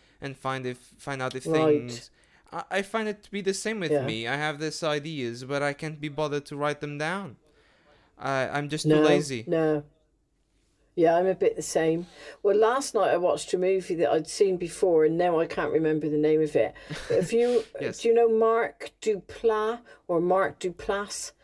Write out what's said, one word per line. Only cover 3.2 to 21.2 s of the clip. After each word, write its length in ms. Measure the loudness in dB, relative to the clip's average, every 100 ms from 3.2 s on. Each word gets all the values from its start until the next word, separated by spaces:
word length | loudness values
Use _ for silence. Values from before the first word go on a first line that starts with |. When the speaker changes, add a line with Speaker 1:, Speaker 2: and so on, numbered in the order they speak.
Speaker 1:
to 80 | -10
be 100 | -6
the 140 | -4
same 260 | -4 -4 -4
with 120 | 0
Speaker 2:
Yeah. 120 | 0
Speaker 1:
me. 240 | 0 -4 -4
I 80 | -4
have 220 | -4 -4
these 220 | -6 -4
ideas, 640 | -4 -4 -4 -6 -6 -8
but 180 | -6 -2
I 100 | -2
can't 260 | -4 -8 -8
be 100 | -8
bothered 340 | -4 -4 -4 -6
to 100 | -4
write 240 | -4 -4
them 160 | -8 -6
down. 380 | -6 -6 -8 -16 _ _ _ _ _ _ _ -10
I, 280 | -4 -2 -2
I'm 200 | -4 -4
just 160 | -2
too 120 | 2 6
Speaker 2:
No, 60 |
Speaker 1:
lazy. 420 | 6 4 0 -6 -2
Speaker 2:
no. 380 | 0 2 0 -4 _ _ _ _ _ _ _ _ _ _ 2
Yeah, 200 | 4 4
I'm 100 | 2
a 80 |
bit 220 | 2 0 0
the 60 |
same. 440 | -2 0 2 0 -4 -14 -20 -2
Well, 140 | 2 4
last 380 | 4 2 0
night 160 | 0 2
I 60 | 4
watched 380 | 2 0 -2
a 40 | 0
movie 360 | 2 0 -2
that 160 | 0 2
I'd 180 | 2 -2
seen 280 | 0 0 2
before, 460 | -4 0 4 6
and 120 | 4 4
now 220 | 2 2
I 80 | 0
can't 260 | -2 -2
remember 360 | 0 2 0 0
the 80 | 2
name 240 | 2 2
of 120 | 2 2
it. 180 | 0 -2 -12 -12 -2
But 100 | 0
if 140 | 2
you, 320 | 2 2 2 -2
Speaker 1:
<laughs> 80 | -6
Yes. 200 | -6 -2
Speaker 2:
do 80 | 2
you 60 |
know 140 | 6 6
Mark 640 | 4 4 2 0 -6 -16 -6
Duplass 800 | -4 -4 -6 -2 0 2 0 -4 -12 -16 -2
or 120 | 0
Mark 380 | 4 4 2 -2
Duplass? 720 | -8 -6 -4 -4 -4 -8